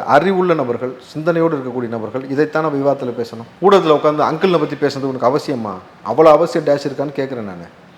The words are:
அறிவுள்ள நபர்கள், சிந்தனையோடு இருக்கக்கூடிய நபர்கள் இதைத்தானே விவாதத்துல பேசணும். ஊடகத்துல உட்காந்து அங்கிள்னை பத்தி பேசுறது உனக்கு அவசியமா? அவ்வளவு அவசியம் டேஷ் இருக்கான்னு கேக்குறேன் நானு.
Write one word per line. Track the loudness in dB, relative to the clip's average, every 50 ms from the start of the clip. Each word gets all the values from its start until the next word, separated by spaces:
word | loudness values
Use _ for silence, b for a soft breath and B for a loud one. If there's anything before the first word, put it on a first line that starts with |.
| 2 2 4
அறிவுள்ள | 4 4 4 2 2 2 2 2 0
நபர்கள், | 0 -2 -4 -4 -6 -8 -8 -10 -16 -14
சிந்தனையோடு | -12 -4 -2 0 2 2 2 0 0
இருக்கக்கூடிய | -2 -4 -6 -6 -6 -6 -4 -6
நபர்கள் | -6 -6 -6 -8 -8 -8 -4 -2
இதைத்தானே | 0 0 0 0 -2 -2 -2 -2
விவாதத்துல | 0 0 0 0 0 -2 -6 -6 -6
பேசணும். | -8 -8 -10 -14 -16 -16 -6 0 4
ஊடகத்துல | 4 4 6 6 4 4 4
உட்காந்து | 2 2 2 2 0 0
அங்கிள்னை | 0 0 0 2 2 2 0
பத்தி | -2 -2 -2 -2
பேசுறது | -2 -2 -4 -6 -6
உனக்கு | -4 -2 0 0
அவசியமா? | 0 0 -2 -4 -6 -6 -6 -8 -10 -10 -14 -20 -20 -10 -8 -2
அவ்வளவு | 2 6 6 8 8
அவசியம் | 6 4 2 0 -2 0
டேஷ் | 0 0 0 -2 -4
இருக்கான்னு | -6 -4 -6 -6 -4 -6
கேக்குறேன் | -6 -6 -6 -8 -8 -10
நானு. | -12 -12 -16 -18 -20 -20 -20 -20 -20